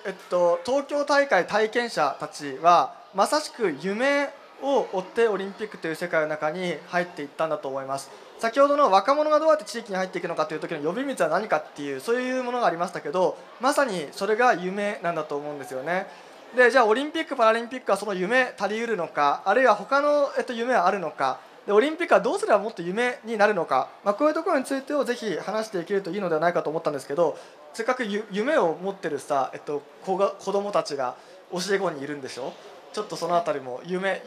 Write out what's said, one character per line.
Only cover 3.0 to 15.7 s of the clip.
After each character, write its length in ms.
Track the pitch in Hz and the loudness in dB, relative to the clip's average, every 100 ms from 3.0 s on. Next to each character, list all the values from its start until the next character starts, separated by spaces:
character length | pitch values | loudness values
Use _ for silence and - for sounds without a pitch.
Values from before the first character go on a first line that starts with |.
| - | -6
ま 120 | 190 208 | 0 2
さ 140 | 302 | 0
し 100 | 302 | -2
く 260 | - 202 139 | -2 -2 -2
夢 520 | 180 202 269 285 277 - - - | -4 0 0 2 -2 -6 -20 -8
を 240 | 269 262 165 | 0 0 0
追 80 | 190 | -2
っ 20 | |
て 260 | 185 - 226 | -4 2 2
オ 80 | 196 | 2
リ 80 | |
ン 80 | 196 | -4
ピ 120 | 190 | -8
ッ 40 | 214 | -10
ク 60 | 190 | -8
と 120 | 165 | -6
い 20 | |
う 40 | 156 | -6
世 120 | 175 | -2
界 140 | 165 | 0
の 60 | 156 | 0
中 220 | 151 156 | 0 -4
に 280 | 175 180 156 - | -2 -4 -6 -4
入 140 | 175 | -2
っ 40 | 175 | -2
て 160 | - | -6
い 40 | 143 | -8
っ 20 | |
た 180 | - 160 | -4 -2
ん 40 | |
だ 80 | 151 | -2
と 100 | 139 | -4
思 140 | 135 | -6
い 40 | 135 | -6
ま 120 | 135 | -6
す。 120 | - - - - | -8 -18 -20 -6
先 200 | 226 254 | -2 4
ほ 80 | 285 | 4
ど 80 | 285 | 6
の 140 | 269 | 6
若 240 | 190 196 | 6 4
者 140 | 285 302 | 2 4
が 100 | 302 | 4
ど 60 | 320 | 4
う 20 | |
や 80 | 311 | 2
っ 20 | |
て 60 | |
地 160 | - 233 | 0 -10
域 100 | 220 | -6
に 60 | 190 | -4
入 100 | 185 | -4
っ 40 | |
て 80 | 185 | -4
い 40 | |
く 60 | 170 | -4
の 80 | 156 | -4
か 100 | 151 | -4
と 80 | |
い 20 | 156 | -4
う 40 | |
時 140 | 160 | -6
の 60 | 160 147 | -4 -4
呼 120 | 202 | -2
び 40 | |
水 180 | 277 - | -4 0
は 60 | 226 | 0
何 200 | 170 214 | 0 0
か 100 | 156 | -2
っ 80 | - | -2
て 160 | - | -10
い 120 | 143 | -8
う、 60 | 135 | -6
そ 140 | 233 | -2
う 60 | 247 | -2
い 180 | 254 254 | -2 -4
う 60 | |
も 80 | 254 | -4
の 80 | 247 | -2
が 60 | 208 | 0
あ 40 | |
り 60 | 165 | 0
ま 100 | 180 | -4
し 60 | |
た 80 | 165 | -6
け 100 | 151 | -4
ど、 260 | 180 170 - - - | 0 0 0 -10 -4
ま 120 | 254 | 0
さ 120 | 294 | 2
に 240 | 262 185 143 | 0 -2 -6
そ 140 | - 196 | -4 -2
れ 100 | 214 | 2
が 180 | 247 | 4
夢 460 | 180 180 196 202 208 | 2 0 -4 -4 -4
な 80 | 175 | -4
ん 40 | 160 | -4
だ 80 | |
と 120 | 151 143 | -4 -6
思 140 | 147 | -8
う 40 | |
ん 40 | 143 | -10
で 60 | |
す 80 | 127 | -10